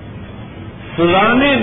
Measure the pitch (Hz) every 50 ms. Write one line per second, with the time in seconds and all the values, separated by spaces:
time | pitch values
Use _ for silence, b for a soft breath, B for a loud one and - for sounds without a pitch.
0 | - - - - - - - - - - - - - - - - - - - -
1 | 165 170 175 190 202 214 240 247 269 285 277 247